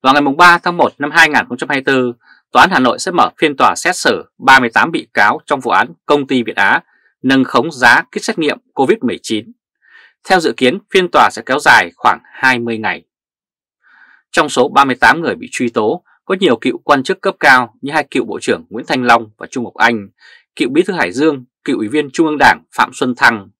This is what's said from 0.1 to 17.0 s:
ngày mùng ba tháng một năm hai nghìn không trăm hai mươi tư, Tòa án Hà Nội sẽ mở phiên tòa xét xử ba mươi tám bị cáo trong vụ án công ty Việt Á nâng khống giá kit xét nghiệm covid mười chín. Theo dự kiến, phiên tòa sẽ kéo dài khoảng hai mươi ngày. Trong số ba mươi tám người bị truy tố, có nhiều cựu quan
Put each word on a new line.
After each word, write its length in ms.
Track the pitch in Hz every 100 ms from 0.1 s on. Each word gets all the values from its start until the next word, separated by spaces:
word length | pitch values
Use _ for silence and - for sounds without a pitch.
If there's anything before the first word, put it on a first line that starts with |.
ngày 100 | 147
mùng 140 | 147 143
ba 220 | 175 170
tháng 180 | 180 175
một 160 | 127 _
năm 120 | 143
hai 180 | 160 160
nghìn 160 | 143 -
không 100 | 123
trăm 100 | 139
hai 80 | 139
mươi 80 |
tư, 280 | 135 135 123 113 _ _ _
Tòa 100 | 123
án 80 | 165
Hà 60 | 175
Nội 200 | 127 -
sẽ 120 | -
mở 200 | 175 101 _
phiên 180 | 156 135
tòa 180 | 117 85
xét 200 | 165 185
xử 280 | 139 98 - _
ba 220 | 139 135
mươi 100 | 123
tám 160 | - 135
bị 180 | 170 -
cáo 260 | - 104 139 -
trong 140 | 139
vụ 100 | 120
án 220 | 95 110 175 -
công 200 | 147 135
ty 160 | 131
Việt 140 | 110 101
Á 260 | 98 139 _ _ _ _
nâng 220 | 131 135
khống 280 | 127 123 165
giá 300 | 143 123 131
kit 200 | 165 -
xét 160 | - 220
nghiệm 200 | 160 - _
covid 240 | - 135 220
mười 180 | 123 90
chín. 300 | - 110 117 - _ _ _ _ _ _ -
Theo 120 | 190
dự 120 | 160 -
kiến, 220 | 127 185 _
phiên 140 | 190 175
tòa 180 | 147 110
sẽ 100 | - -
kéo 120 | 135
dài 320 | 151 117 87 _
khoảng 220 | 127 117 _
hai 260 | - 131 123
mươi 200 | 117 110
ngày. 260 | 107 85 _ _ _ _ _ _ _ _ _ _ _ _ _
Trong 180 | - 151
số 200 | 127 123
ba 160 | 139
mươi 120 | 139 123
tám 240 | 113 147
người 140 | 160
bị 140 | 87 -
truy 180 | - 120
tố, 360 | 120 107 170 _ _
có 120 | _ 190
nhiều 160 | 185 117
cựu 220 | 131 -
quan 240 | - 139